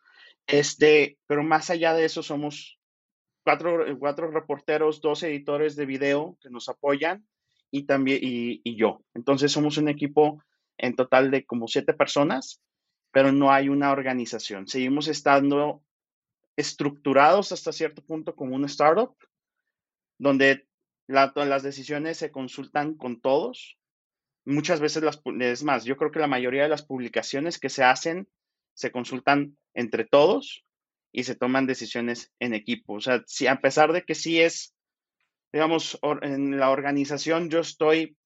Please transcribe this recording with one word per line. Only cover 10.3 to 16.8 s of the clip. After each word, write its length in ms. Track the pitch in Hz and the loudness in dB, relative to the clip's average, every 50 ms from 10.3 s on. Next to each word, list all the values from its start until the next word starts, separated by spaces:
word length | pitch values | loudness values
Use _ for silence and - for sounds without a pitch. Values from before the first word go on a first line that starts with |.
| 151 151 _ _ _ _ _ _ _ - | 0 -4 _ _ _ _ _ _ _ -6
en 180 | 123 123 117 | -4 -2 0
total 360 | - 127 - 131 131 135 135 | -2 0 2 4 4 4 4
de 140 | 135 131 - | 2 -2 -2
como 220 | - 120 120 117 113 | -4 -6 -6 -6 -4
siete 260 | - 139 139 160 147 | -4 -2 0 0 0
personas, 680 | - 135 - - 147 143 156 - 131 - - - - _ _ _ _ _ _ _ _ _ _ | 0 -2 0 2 0 0 0 0 -4 -8 -10 -16 -20 _ _ _ _ _ _ _ _ _ _
pero 200 | - 135 135 139 | 4 4 4 6
no 200 | 135 139 139 139 | 4 4 6 6
hay 180 | 139 135 139 139 | 6 6 4 2
una 220 | 139 143 143 139 | 0 2 2 2
organización. 760 | 139 139 131 131 127 127 117 - 123 110 - - 104 95 98 - | 0 0 0 -2 -4 -4 -4 -6 -8 -8 -8 -10 -10 -10 -10 -8
Seguimos 400 | - 131 127 131 139 147 147 156 | -4 -2 -2 0 0 0 -2 -2
estando 760 | 147 147 - 147 139 139 139 143 143 143 147 151 143 - _ _ _ _ _ _ _ _ _ _ _ _ _ _ _ - | -4 0 2 4 4 4 4 2 2 2 0 -2 -4 -8 _ _ _ _ _ _ _ _ _ _ _ _ _ _ _ -6
estructurados 960 | 147 - - - | -6 -6 -6 -4